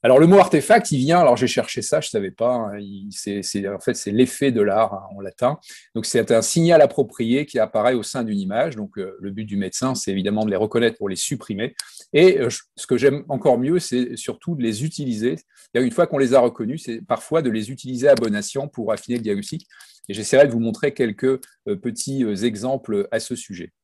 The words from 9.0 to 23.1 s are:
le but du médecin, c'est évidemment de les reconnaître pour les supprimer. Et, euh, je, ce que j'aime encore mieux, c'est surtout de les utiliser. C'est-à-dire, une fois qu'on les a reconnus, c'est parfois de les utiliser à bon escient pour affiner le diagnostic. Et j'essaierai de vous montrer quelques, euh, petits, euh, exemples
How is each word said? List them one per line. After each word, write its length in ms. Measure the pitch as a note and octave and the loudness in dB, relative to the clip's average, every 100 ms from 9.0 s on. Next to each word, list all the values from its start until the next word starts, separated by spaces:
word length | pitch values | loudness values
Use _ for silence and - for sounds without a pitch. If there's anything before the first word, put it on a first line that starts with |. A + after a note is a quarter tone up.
| F#2+ - | -12 -10
le 100 | G2 | -12
but 140 | G2+ | -10
du 120 | A2 G2+ | -6 -6
médecin, 380 | F#2 - C3 | -6 -4 -4
c'est 160 | B2+ - | -4 -4
évidemment 340 | G2 F#2+ G#2+ | -4 -2 -2
de 60 | G#2+ | -2
les 60 | F#2 | -2
reconnaître 420 | G#2+ A#2 A#2 A2+ | 0 2 0 0
pour 100 | G2+ | -8
les 60 | |
supprimer. 600 | F#2 - C3+ - G2+ A#2+ - - - - | -6 -6 -8 -8 -6 -6 -8 -18 -18 -4
Et, 280 | C#3+ F#3 - | 4 6 4
euh, 100 | A#2+ | -2
je, 120 | - _ | -4 _
ce 140 | - - | -18 -4
que 80 | B2 | 2
j'aime 280 | C#3 C#3+ C#3 | 2 2 -6
encore 300 | C3+ A#2+ B2 | -2 2 2
mieux, 200 | C3 F3 | 2 -2
c'est 380 | - B2 A#2+ A#2+ | -2 -4 -4 -6
surtout 400 | - A2+ - E3 | -10 -10 -8 -4
de 60 | |
les 180 | A#2 G#2+ | -4 -2
utiliser. 540 | D#3 - C#3 A2 A#2 D#3 | -6 -6 -6 -2 -2 -4
C'est-à-dire, 500 | _ _ _ A#2 B2+ | _ _ _ -2 0
une 80 | |
fois 140 | A2 E3+ | 0 0
qu'on 100 | D3 | 2
les 160 | C3 | 4
a 60 | C3 | 4
reconnus, 420 | A#2+ - A2 D#3 | 4 0 -8 -6
c'est 160 | - A2+ | -10 -12
parfois 400 | - A#2 - D#3+ | -4 -4 0 -2
de 100 | C3+ | 0
les 200 | A2 G#2+ | -4 -6
utiliser 380 | C3+ B2+ B2 C#3 | -10 -8 0 6
à 80 | C3+ | 6
bon 180 | A#2 | 4
escient 320 | G#2 G#2 C#3 C3+ | -2 -4 -6 -8
pour 260 | - G#2+ | -6 -4
affiner 260 | G#2+ - B2 | -4 -4 -6
le 40 | |
diagnostic. 460 | A2 G2+ G2+ D#3+ _ _ - _ - | -2 -4 -6 -12 _ _ -20 _ -12
Et 60 | |
j'essaierai 340 | G2+ G#2 C3 C#3 | -8 2 6 6
de 40 | |
vous 60 | A#2 | 4
montrer 360 | A2+ G#2+ C#3+ | -2 -2 -4
quelques, 300 | C3+ A#2+ G#2 C3 C3 - _ - | -2 -4 0 -2 -2 -6 _ -8
euh, 80 | G2+ | -6
petits, 480 | A#2+ G#2+ - C3+ | -6 -8 -8 -4
euh, 100 | A#2 | -4
exemples 720 | G2 A#2 G#2 A#2+ C3 - G#2 G2+ | -2 -4 -4 -6 -6 -4 -4 -2